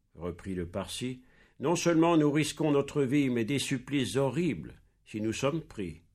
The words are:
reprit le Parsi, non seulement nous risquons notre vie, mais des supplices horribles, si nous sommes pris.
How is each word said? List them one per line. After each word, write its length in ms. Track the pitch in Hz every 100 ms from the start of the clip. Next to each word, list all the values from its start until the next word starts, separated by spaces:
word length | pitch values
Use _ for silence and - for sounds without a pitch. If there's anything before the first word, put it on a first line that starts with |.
| _
reprit 400 | 80 87 87 95
le 120 | 90 85
Parsi, 560 | 98 92 - 123 127 - _ _ -
non 160 | 131
seulement 420 | 175 170 160 165 165
nous 140 | 147
risquons 400 | 147 151 - 156
notre 320 | 143 139 147
vie, 280 | 131 147 139
mais 140 | 120
des 140 | 110 139
supplices 560 | - 135 - 139 113
horribles, 640 | 117 139 123 175 90 62 - _ _
si 160 | - 107
nous 120 | 110
sommes 280 | 107 139 160
pris. 420 | - - 90 78 _